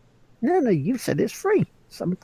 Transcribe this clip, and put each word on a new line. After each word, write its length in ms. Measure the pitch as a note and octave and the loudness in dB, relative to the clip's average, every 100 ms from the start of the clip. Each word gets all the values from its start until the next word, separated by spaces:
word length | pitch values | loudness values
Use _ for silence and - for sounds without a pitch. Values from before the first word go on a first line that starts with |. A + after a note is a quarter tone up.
| _ _ - _ | _ _ -20 _
No, 180 | B3 F4+ | 0 2
no, 120 | B3 | 2
you 280 | D#3+ D#3 C4 | 2 0 -2
said 220 | - D3 | -2 0
it's 120 | - | -2
free. 340 | - F#4+ F#4+ - _ _ | -2 0 2 0 _ _
So 160 | - | -8
I'm 140 | F3 F#3 | -6 -4